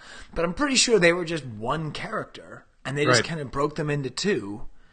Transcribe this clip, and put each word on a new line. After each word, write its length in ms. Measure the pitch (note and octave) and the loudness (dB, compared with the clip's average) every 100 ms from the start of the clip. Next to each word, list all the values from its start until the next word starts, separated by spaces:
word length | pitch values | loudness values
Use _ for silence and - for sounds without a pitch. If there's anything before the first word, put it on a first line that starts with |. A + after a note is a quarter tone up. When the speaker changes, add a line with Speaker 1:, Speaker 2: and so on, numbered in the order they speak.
| - - - | -16 -18 -10
Speaker 1:
but 100 | - | -2
I'm 100 | E3+ F3+ | -2 0
pretty 180 | C#4+ B3+ | 0 2
sure 220 | - A3 | 4 6
they 160 | E3 | 6
were 120 | F3 E3 | 4 0
just 200 | E3 B2+ | -4 -6
one 460 | G#2+ A2 D3+ D#3 | -6 -2 -2 -4
character, 720 | - F#3+ G#3+ C3 - E2+ A2+ - _ | -6 -6 -8 -8 -12 -18 -18 -20 _
and 140 | - C#3 | -6 0
they 80 | D3 | 4
just 160 | A#2+ | 4
Speaker 2:
Right. 80 | A2 | 4
Speaker 1:
kind 100 | E3 | -4
of 120 | C3+ | -6
broke 240 | C#3 D3 D3 | -2 -2 0
them 140 | D3+ | -2
into 180 | D3 C3 | -2 -2
two. 540 | C3 G3 E3+ G2+ A2 - - - | -2 0 0 -2 -6 -8 -10 -18